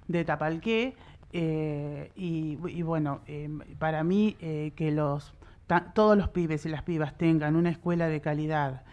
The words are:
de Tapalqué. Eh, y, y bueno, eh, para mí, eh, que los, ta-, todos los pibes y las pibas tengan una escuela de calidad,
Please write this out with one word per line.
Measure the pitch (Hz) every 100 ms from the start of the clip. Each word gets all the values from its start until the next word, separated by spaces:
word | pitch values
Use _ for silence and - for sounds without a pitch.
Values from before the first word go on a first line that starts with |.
| -
de | 175
Tapalqué. | 165 151 151 165 226 226 254 254 - - -
Eh, | 175 165 156 156 147 147 143 147
y, | - 185 165 156 147 175
y | 170
bueno, | 160 165 147 143 -
eh, | 147 147 151 - -
para | 156 156
mí, | 160 196 214 202
eh, | 165 151 151 -
que | 156
los, | 151 151 143 - - - - -
ta-, | 175 175
todos | - 214 208
los | 175
pibes | - 170 156 160
y |
las | 151
pibas | - 165 151 -
tengan | 165 160 151 156
una | 175
escuela | 160 175 170 165
de | 156
calidad, | 151 151 156 156 139 131 -